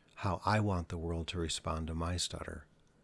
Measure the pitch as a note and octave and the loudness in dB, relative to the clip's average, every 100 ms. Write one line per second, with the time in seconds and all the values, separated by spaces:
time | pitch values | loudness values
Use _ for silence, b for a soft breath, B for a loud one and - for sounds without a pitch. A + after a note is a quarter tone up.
0 | b b G2+ F#2 G2 G#2+ G#2 F2+ E2+ E2+ | b b 0 0 4 4 4 2 0 -2
1 | E2 E2 D#2+ F2+ E2 - E2+ E2 D#2+ E2 | -2 -2 -2 -2 -2 -2 -2 -2 -2 0
2 | E2+ F2+ - E2+ - - - - - _ | 0 0 -2 -4 -8 -10 -12 -20 -20 _